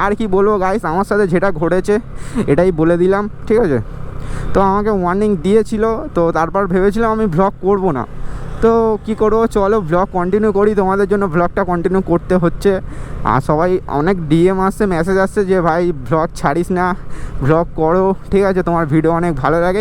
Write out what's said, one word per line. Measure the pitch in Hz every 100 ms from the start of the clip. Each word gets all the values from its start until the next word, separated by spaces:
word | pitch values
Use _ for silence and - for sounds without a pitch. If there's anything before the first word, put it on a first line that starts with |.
আর | 196 208
কি | 220 190
বলবো | 202 214
গাইস, | 185 220 170
আমার | 170 196
সাথে | 202 196
যেটা | 170 196 165
ঘটেছে | 165 185 180 208 - - - 247 -
এটাই | 147 185 160
বলে | 160 175
দিলাম, | 185 196 208 - -
ঠিক | 220 196
আছে? | 127 101 - - - - - -
তো | 190 196
আমাকে | 202 208 202
ওয়ার্নিং | 175 190 214 190 170
দিয়েছিল, | 220 208 214 220 226 311 175
তো | 165 165
তারপর | 165 185 196
ভেবেছিলাম | 185 196 202 226 220
আমি | 220 156
ব্লগ | 196 - 180
করব | 202 185 131
না, | 110 - - - - -
তো | 226 226 226 214 -
কি | 220
করবো, | 214 220 226 220
চলো | 196 220 160
ব্লগ | 175 202 185
কন্টিনিউ | 175 208 214 190
করি, | 208 202
তোমাদের | 190 196 196
জন্য | 202 196 160
ব্লগটা | 175 - 180
কন্টিনিউ | 175 180 190 180
করতে | 170 - 180
হচ্ছে। | 170 - 202 185 - - - - -
আর | 120 135
সবাই | 151 180 185 - 139
অনেক | 160 190 156
ডিএম | 165 180 190 190
আসছে, | 196 208
মেসেজ | 165 160 190 190
আসছে | 214 190
যে | 190 170
"ভাই | 165 175 151 120
ব্লগ | 160 165 -
ছাড়িস | 156 151 175 180
না, | 180 180 - - - - 135
ব্লগ | 160 165 160
করো, | 160 180 190 190 -
ঠিক | 196 196
আছে? | 185 175
তোমার | 170 160
ভিডিও | 156 156 165
অনেক | 175 143
ভালো | 139 165 175
লাগে।" | 190